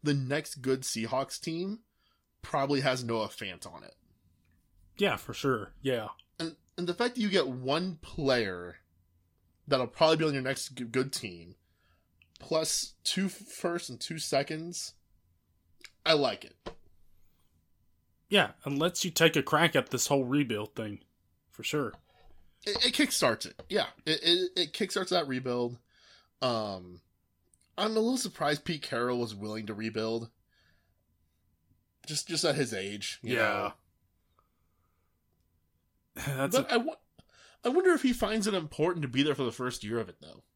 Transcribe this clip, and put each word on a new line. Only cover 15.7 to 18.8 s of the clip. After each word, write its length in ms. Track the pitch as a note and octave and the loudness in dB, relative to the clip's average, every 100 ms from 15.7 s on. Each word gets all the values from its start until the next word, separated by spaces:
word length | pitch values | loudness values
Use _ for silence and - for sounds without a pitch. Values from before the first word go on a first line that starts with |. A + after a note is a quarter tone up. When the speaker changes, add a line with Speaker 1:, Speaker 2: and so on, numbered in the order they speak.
| _ - _ | _ -20 _
Speaker 1:
I 80 | D#3 | 4
like 320 | D#3 C3+ G2+ | 4 4 -2
it. 100 | - - - - - - - - - _ _ _ _ _ _ _ _ _ _ | -12 -16 -16 -16 -20 -20 -20 -20 -20 _ _ _ _ _ _ _ _ _ _
Speaker 2:
Yeah, 220 | G3+ A2+ - | 4 4 0
and 140 | - | -4
lets 260 | C#3 | 0